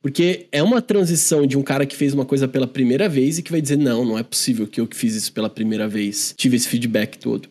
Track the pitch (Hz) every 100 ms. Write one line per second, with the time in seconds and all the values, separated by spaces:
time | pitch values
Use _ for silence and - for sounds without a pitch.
0 | 139 139 170 180 - 143 180 247 240 208
1 | 175 165 - 156 143 139 135 139 139 -
2 | 143 139 131 139 131 131 131 139 127 131
3 | 202 139 135 160 - 165 139 143 139 117
4 | 123 110 117 - - 113 104 - 117 -
5 | 117 110 - - 107 - 110 107 107 104
6 | 101 101 - - 131 123 - 117 120 110
7 | 107 - 120 110 -